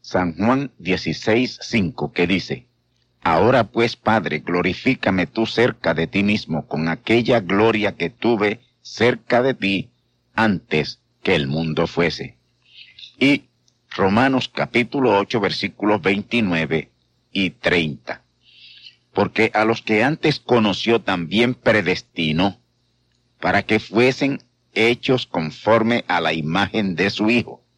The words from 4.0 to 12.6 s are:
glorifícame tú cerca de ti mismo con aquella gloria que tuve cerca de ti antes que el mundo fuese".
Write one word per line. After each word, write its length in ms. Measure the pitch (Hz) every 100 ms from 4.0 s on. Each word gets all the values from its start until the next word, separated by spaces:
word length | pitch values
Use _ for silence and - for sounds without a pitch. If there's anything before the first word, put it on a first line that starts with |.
| - 110 92 78
glorifícame 880 | - 87 90 87 131 131 - 92 87
tú 200 | - 110
cerca 480 | - 123 - 85
de 120 | 80 82
ti 160 | 98
mismo 440 | 101 107 - 78 71
con 220 | 78 78
aquella 520 | 80 - 113 113 120
gloria 560 | 87 98 110 107 104 85
que 140 | 85
tuve 500 | - 110 117 104 110 _ _
cerca 600 | - - 117 123 _ 120
de 120 | 131
ti 360 | 127 98 98 - _ _ _ _
antes 680 | - 110 90 _ 76 73 - _ _
que 120 | -
el 120 | 87 69
mundo 400 | 76 80 78 82
fuese". 500 | - 85 - - _ _ _